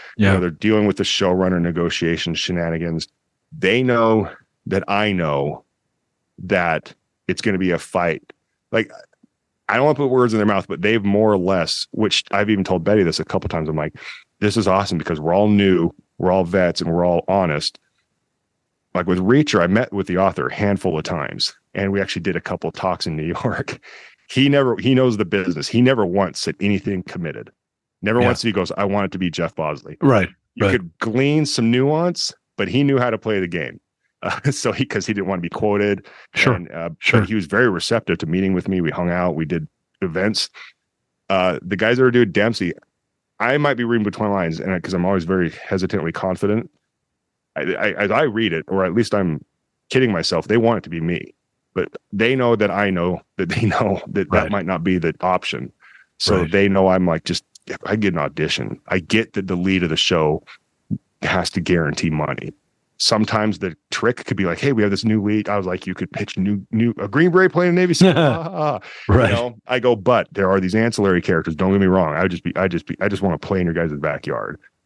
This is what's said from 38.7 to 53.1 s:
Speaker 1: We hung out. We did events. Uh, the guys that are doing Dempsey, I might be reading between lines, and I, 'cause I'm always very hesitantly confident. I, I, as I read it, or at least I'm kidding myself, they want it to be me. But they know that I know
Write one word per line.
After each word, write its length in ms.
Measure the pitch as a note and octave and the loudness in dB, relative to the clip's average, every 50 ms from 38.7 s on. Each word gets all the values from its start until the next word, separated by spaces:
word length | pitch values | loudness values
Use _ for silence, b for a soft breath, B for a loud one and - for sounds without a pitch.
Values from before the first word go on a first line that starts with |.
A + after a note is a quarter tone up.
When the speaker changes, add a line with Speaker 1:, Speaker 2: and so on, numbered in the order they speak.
| F#2+ F#2 | -2 0
Speaker 1:
We 100 | E2+ D#2+ | 0 -2
hung 200 | - - F2 F2 | -2 -2 -2 -2
out. 240 | F2 F2+ F2+ F2+ D#2 | -2 0 0 -2 -2
We 100 | D#2 D#2+ | -2 -4
did 220 | D2 F2 E2 D#2 - _ _ _ _ _ - - | -2 -4 -4 -6 -8 _ _ _ _ _ -8 -6
events. 460 | F2+ D#2+ - F#2+ - G#3 - - - B B B B B B _ _ _ _ _ _ _ _ _ - | -4 -2 -2 -2 0 0 -2 -4 -6 B B B B B B _ _ _ _ _ _ _ _ _ -2
Uh, 300 | G2 F#2+ F#2 F#2 E2+ C2+ - | 0 2 2 2 0 -2 -4
the 140 | F2 G2+ | -6 -4
guys 200 | F#2 G#2+ A2 B2 B2+ | 0 2 2 2 4
that 60 | C3 | 4
are 60 | B2+ | 4
doing 200 | A#2+ B2 A#2+ G2+ | 6 4 2 2
Dempsey, 420 | D#2+ G#2 G2+ A#2 A2+ - G2 E2+ - - _ _ _ _ _ _ _ _ _ _ _ - | 2 0 0 0 0 -2 -4 -4 -4 -8 _ _ _ _ _ _ _ _ _ _ _ -4
I 180 | G#2+ A#2+ C3+ D3 | -2 0 0 2
might 160 | D3 D3 C#3 | 2 0 0
be 100 | A#2+ A#2+ | 0 0
reading 200 | A2+ A#2 A#2 G#2+ | 0 0 0 0
between 260 | G#2 F#2+ - G#2+ G#2 | 0 -2 -2 -2 -2
lines, 300 | G2+ G2 F2+ E2 D#2+ D#2 | 0 0 -2 -2 -4 -4
and 120 | - F#2+ F#2+ | -4 -4 -4
I, 60 | F2+ | -4
'cause 140 | E2+ - F#2 | -4 -4 -2
I'm 100 | F2+ F2 | -2 0
always 200 | F#2 G2 F#2+ E2 | 2 0 0 0
very 260 | E2 F#2+ F#2 F2 E2 | 0 0 0 0 0
hesitantly 640 | - - - - G2+ F#2+ F2+ F#2 - G2+ D#2+ E2 E2+ | -2 -8 -8 -4 -4 -2 -2 -2 -2 -2 -4 -4 -4
confident. 580 | - - F#2+ F#2 F#2 - G2+ G#2+ A2+ - - _ _ _ _ _ _ _ _ _ _ _ _ _ _ _ _ - | -4 -4 -4 -4 -2 0 0 0 0 -2 -6 _ _ _ _ _ _ _ _ _ _ _ _ _ _ _ _ -8
I, 40 | - C#2+ F2 F2 | -6 -4 -4 -2
I, 160 | - - - - | -2 -2 -2 -2
as 180 | - G#2 G2+ | 0 -2 0
I 120 | G#2+ A#2+ D#3+ | 2 2 0
read 300 | C#3 G2+ A2 A2+ G2+ E2 | 0 0 0 -2 0 -2
it, 120 | D#2+ D2+ - | -4 -4 -4
or 160 | F#2 G2 F#2+ | -2 -2 0
at 100 | F#2 E2+ | 0 0
least 200 | A2+ A2+ - - | 0 0 0 0
I'm 300 | G#2 F#2+ F2 D#2 D2 - _ _ _ _ _ _ _ _ - | 0 0 0 -2 -4 -8 _ _ _ _ _ _ _ _ -2
kidding 200 | - C3 C3 A#2 G2+ | 0 2 2 2 2
myself, 360 | E2+ E2 - F2+ E2+ - - | 0 -2 -2 -2 -2 0 2
they 80 | G#2+ | 2
want 220 | A#2+ A2+ A2+ A#2 G2 | 4 4 4 2 0
it 60 | - | -2
to 60 | - | -6
be 100 | E2 E2 | -6 -4
me. 340 | D#2+ E2+ F2 - - - - _ _ _ _ _ _ _ - | -2 -2 -2 -4 -6 -10 -20 _ _ _ _ _ _ _ -4
But 140 | - - - - - _ - - | -4 -4 -4 -6 -14 _ -8 -4
they 220 | G2 A2 A#2+ C3 | 0 0 2 2
know 180 | C3 B2+ A#2+ A#2 | 2 2 2 2
that 140 | G#2 G#2+ G2+ | 2 2 2
I 200 | F2 G2 G#2 G2+ | 2 2 0 2
know 300 | F#2+ F2 E2+ F2+ | 2 0 0 0